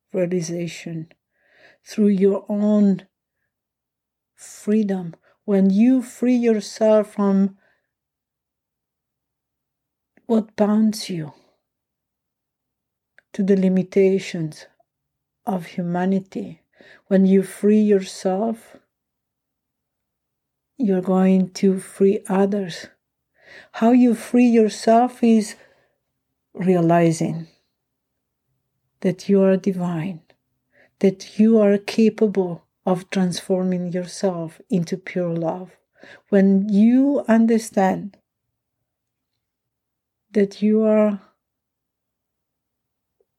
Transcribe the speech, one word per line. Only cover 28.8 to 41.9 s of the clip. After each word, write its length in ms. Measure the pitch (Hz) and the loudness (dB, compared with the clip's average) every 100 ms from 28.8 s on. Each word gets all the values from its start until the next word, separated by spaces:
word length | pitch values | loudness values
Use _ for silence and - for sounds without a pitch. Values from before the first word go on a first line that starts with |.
| _ _ | _ _
that 280 | 190 175 - | -4 -4 0
you 120 | 196 | 2
are 140 | 190 190 | 2 2
divine, 640 | 196 180 175 170 151 160 _ _ _ _ _ _ _ - | -2 -4 -6 -6 -8 -12 _ _ _ _ _ _ _ -2
that 400 | 196 190 - - | -2 -2 -14 0
you 200 | 220 226 | 2 4
are 180 | 202 202 | 4 0
capable 840 | - - 214 220 220 190 180 165 _ _ - | -2 0 0 2 -2 0 -4 -8 _ _ -4
of 240 | 180 - | -4 -4
transforming 840 | 196 180 165 - 185 185 180 180 | -2 -2 -4 -4 -4 -2 -4 -6
yourself 680 | 180 175 - 196 175 160 - - | -8 -10 -4 -4 -4 -12 -14 -6
into 280 | 190 165 185 | -4 -4 -8
pure 380 | - 185 175 165 | -8 -6 -4 -4
love. 360 | 165 185 185 _ _ _ - - - | -6 -8 -14 _ _ _ -20 -20 0
When 400 | 202 196 196 208 | 2 4 2 2
you 540 | 196 226 254 277 285 - | 4 4 4 2 0 2
understand 880 | 226 226 226 - 202 185 175 196 _ _ _ _ _ _ _ _ _ _ _ _ _ _ _ _ _ _ _ _ _ _ | 2 4 0 -2 0 0 -2 -8 _ _ _ _ _ _ _ _ _ _ _ _ _ _ _ _ _ _ _ _ _ _
that 300 | 208 196 - | -2 -2 -2
you 220 | 208 214 | 0 2
are 380 | 220 214 214 202 _ _ _ _ _ _ _ | 2 2 0 -2 _ _ _ _ _ _ _